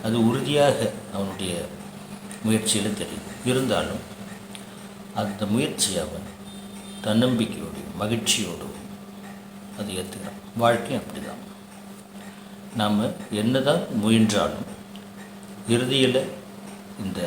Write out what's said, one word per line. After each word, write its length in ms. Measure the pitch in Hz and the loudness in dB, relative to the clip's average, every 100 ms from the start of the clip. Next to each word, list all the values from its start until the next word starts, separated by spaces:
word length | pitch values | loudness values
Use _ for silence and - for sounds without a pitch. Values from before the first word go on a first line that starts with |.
அது 240 | 117 117 113 | 2 4 6
உறுதியாக 520 | 135 139 147 143 - 110 - - | 4 4 6 8 6 2 -2 -8
அவனுடைய 400 | 98 95 92 92 87 - - - - - - - - | -4 -4 -2 -2 -2 -4 -8 -12 -14 -14 -14 -12 -4
முயற்சியில 500 | 110 110 - 110 104 | 2 4 4 2 2
தெரியும். 340 | 101 85 - - - 123 | -2 -4 -6 -10 -4 2
இருந்தாலும் 580 | 127 131 95 78 - - - - - - - - - - - - - | 2 4 2 2 -4 -8 -12 -12 -14 -14 -14 -14 -14 -16 -16 -8 -2
அந்த 300 | 104 - 101 | -2 -2 2
முயற்சியை 540 | 110 147 - - 90 | 2 2 2 0 2
அவன் 260 | 80 - - - - - - - - - | -2 -6 -10 -12 -14 -14 -14 -14 -14 -6
தன்னம்பிக்கையோடு 800 | 110 107 127 120 110 - - - - - | 4 6 6 4 2 -2 -8 -8 -8 -2
மகிழ்ச்சியோடு 720 | 104 113 104 - 92 85 - - - - - - - - - - - - | 0 0 2 0 0 -4 -8 -10 -12 -14 -14 -14 -14 -14 -14 -16 -14 -8
அதை 200 | 101 92 | -6 -4
ஏத்துக்கிறான். 440 | 92 - - - - 113 | -6 -8 -10 -12 -10 4
வாழ்க்கையும் 460 | 117 113 - 123 | 6 6 2 -2
அப்படிதான். 400 | - - - - - - - - - - - - - - - - - 120 | -2 -8 -8 -10 -12 -14 -16 -16 -16 -16 -16 -16 -14 -16 -16 -16 -8 0
நாம 340 | 104 104 120 - - | 4 4 4 0 -4
என்னதான் 520 | 104 110 131 135 170 - 123 | 0 4 4 6 4 2 2
முயன்றாலும் 720 | 104 113 107 101 76 - - - - - - - - - - - - | 6 8 8 6 2 0 -8 -10 -14 -14 -14 -14 -14 -14 -14 -12 2
இறுதியில 500 | 117 127 135 131 123 - - - - - - - - | 2 4 4 6 4 0 -6 -14 -14 -14 -14 -16 -6
இந்த 200 | 95 87 | -6 -2